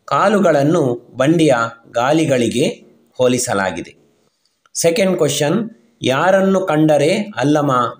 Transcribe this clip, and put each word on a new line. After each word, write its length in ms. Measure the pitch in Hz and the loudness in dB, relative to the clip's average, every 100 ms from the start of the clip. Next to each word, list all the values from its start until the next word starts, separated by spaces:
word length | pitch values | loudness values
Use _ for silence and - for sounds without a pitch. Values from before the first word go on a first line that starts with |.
| - | -4
ಕಾಲುಗಳನ್ನು 1080 | 143 190 208 180 151 143 175 135 120 - 117 | 0 2 2 2 2 2 2 0 -4 -8 -2
ಬಂಡಿಯ 360 | 135 170 156 120 117 - - | 0 2 2 2 -2 -8 -8
ಗಾಲಿಗಳಿಗೆ 760 | 117 127 160 156 127 117 110 180 - - _ _ - | -2 0 0 0 0 0 -2 -4 -4 -16 _ _ -2
ಹೋಲಿಸಲಾಗಿದೆ. 800 | 127 123 123 101 95 85 - - _ _ _ _ _ _ _ | 0 0 -2 -2 -2 -4 -12 -16 _ _ _ _ _ _ _
second 440 | - 170 170 190 165 | -4 -2 0 0 0
question, 520 | 147 - 151 202 220 - _ - | -2 -2 -2 -2 -4 -12 _ -8
ಯಾರನ್ನು 640 | 120 135 175 196 190 190 185 | -4 0 2 2 2 0 0
ಕಂಡರೆ 500 | 151 156 147 147 208 | 0 2 2 2 -2
ಅಲ್ಲಮ 560 | 202 - 139 151 143 123 117 - | -4 -4 -2 0 0 0 -2 -4